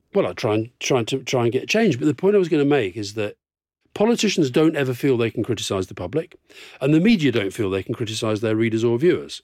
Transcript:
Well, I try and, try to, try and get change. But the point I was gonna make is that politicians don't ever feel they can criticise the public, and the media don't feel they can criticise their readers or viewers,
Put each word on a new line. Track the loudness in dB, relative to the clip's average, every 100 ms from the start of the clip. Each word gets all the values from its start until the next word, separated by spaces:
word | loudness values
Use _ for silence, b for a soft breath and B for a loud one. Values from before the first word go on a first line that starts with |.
| _
Well, | -2 -2
I |
try | -2 0
and, | 0 -2 -6
try | 0 0
to, | 0 -4
try | -2 0
and | 0
get | 0 -2
change. | 2 2 2
But | 0
the |
point | 0 0 2
I |
was | 2
gonna | 2
make | 2 2 0 -4
is | -8
that | -6 -6 -8 _ _ _ _ _
politicians | 0 2 2 0 0 0
don't | 2 2 2
ever | -2
feel | 0 0 2
they | 0
can | -2
criticise | -4 -4 -4 -4 -4
the |
public, | -8 -6 -6 -6 -12 _ B B B
and | 2
the | 4
media | 4 4 2
don't | 2 -2
feel | -2 -2
they | -2
can | -4
criticise | -6 -6 -4 -4 -2
their | 0
readers | 0 0 2
or | 0 2
viewers, | 2 0 -4 -16